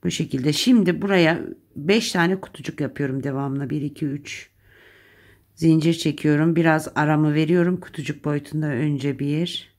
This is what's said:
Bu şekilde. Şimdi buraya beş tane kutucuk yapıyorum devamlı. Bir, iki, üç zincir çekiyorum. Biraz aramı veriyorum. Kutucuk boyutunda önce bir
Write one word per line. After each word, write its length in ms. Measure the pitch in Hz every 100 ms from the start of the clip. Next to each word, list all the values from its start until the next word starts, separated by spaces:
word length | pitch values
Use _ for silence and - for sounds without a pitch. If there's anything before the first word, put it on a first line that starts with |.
Bu 80 | 175
şekilde. 420 | - 156 135 131
Şimdi 480 | 147 - 240 180 165
buraya 440 | 202 196 160 165 - - _ -
beş 360 | 147 214 220
tane 300 | 185 170 190
kutucuk 400 | - - 135 147
yapıyorum 420 | 139 - 143 135
devamlı. 460 | 139 135 139 135 139
Bir, 120 | 151
iki, 240 | 131 - 147
üç 440 | 143 - - - _ _ _ - _ _ _ _ _ _ _
zincir 380 | 160 160 160
çekiyorum. 640 | 165 156 147 151 147 160 165
Biraz 320 | 165 156 160 -
aramı 380 | 151 156 151
veriyorum. 460 | 151 156 175 170 180
Kutucuk 460 | - - 139 151 147
boyutunda 420 | 147 143 151 151
önce 520 | 127 151 143 139 131
bir 560 | 143 147 170 - -